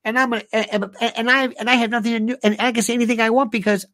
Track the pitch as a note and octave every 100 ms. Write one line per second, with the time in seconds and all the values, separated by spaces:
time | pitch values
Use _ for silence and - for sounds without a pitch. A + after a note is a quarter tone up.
0 | A3 B3 B3+ A#3 - A3 G3+ G#3 G3 -
1 | A#3 - A#3 C4+ C4 - A3+ B3 A#3 A#3
2 | A3 A#3 A3 B3+ G#3+ G#3 A#3+ A#3 A3+ A#3+
3 | A#3 A#3 A3+ B3 C#4 A3+ G#3 G3+ -